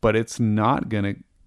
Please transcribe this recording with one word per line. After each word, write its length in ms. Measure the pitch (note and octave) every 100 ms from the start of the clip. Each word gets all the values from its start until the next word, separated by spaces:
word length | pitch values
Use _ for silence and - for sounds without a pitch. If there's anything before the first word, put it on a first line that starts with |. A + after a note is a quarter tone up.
but 160 | A2+ A2
it's 240 | A2+ -
not 480 | A2+ G#2 G#2+ C#3 -
gonna 260 | G#2+ G2 F#2+ - _